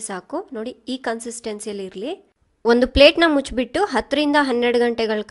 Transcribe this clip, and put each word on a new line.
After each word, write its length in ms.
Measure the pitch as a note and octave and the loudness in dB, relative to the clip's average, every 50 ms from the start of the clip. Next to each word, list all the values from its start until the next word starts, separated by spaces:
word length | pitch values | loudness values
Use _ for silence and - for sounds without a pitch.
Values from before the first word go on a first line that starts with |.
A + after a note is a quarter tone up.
| G#3+ - | -8 -8
ಸಾಕು. 280 | G3 F3+ - - C#4 E4+ G#4+ - C4+ | -10 -10 -10 -8 -10 -10 -8 -10 -10
ನೋಡಿ, 160 | G#3+ A3 B3 - - _ - B3+ | -10 -10 -10 -12 -12 _ -10 -10
ಈ 40 | B3+ - | -6 -6
ಕನ್ಸಿಸ್ಟೆನ್ಸಿಯಲ್ಲಿ 800 | B3 A#3 A#3 A#3 A#3+ A#3 - - A3+ G#3 G#3 - A3 G3+ G3 F#3+ F#3 | -6 -6 -6 -8 -12 -14 -10 -10 -10 -10 -8 -10 -10 -10 -10 -10 -12
ಇರ್ಲಿ. 200 | - F#3 G#3+ D4 F#4+ - _ _ _ _ _ _ _ _ - A3+ | -10 -10 -8 -8 -10 -12 _ _ _ _ _ _ _ _ 2 2
ಒಂದು 140 | A#3+ A#3+ C4 B3+ - | 4 4 4 2 6
ಪ್ಲೇಟ್ನ 300 | C4+ C#4 D#4 E4 E4 E4+ E4 D4 | 6 6 8 8 6 4 4 4
ಮುಚ್ಚಿಬಿಟ್ಟು 460 | C#4 C4+ - A3 B3+ B3 A#3+ - E4 G#4 - C4+ | 2 0 -2 -4 -4 -4 -2 -2 -2 -2 0 0
ಹತ್ತರಿಂದ 440 | G#3+ - - C#4 D4 D4+ C#4+ C#4+ D4 C#4+ C4 | -4 -2 -2 -2 0 0 2 2 2 2 2
ಹನ್ನೆರಡು 300 | A#3+ A#3+ A#3+ A#3+ A#3+ A#3+ A#3+ | 0 0 0 2 2 2 0
ಗಂಟೆಗಳ 360 | A#3+ A#3 A#3+ A3+ G#3+ G#3+ G#3+ G#3 - | 0 0 -2 -2 -2 -2 -4 -4 -4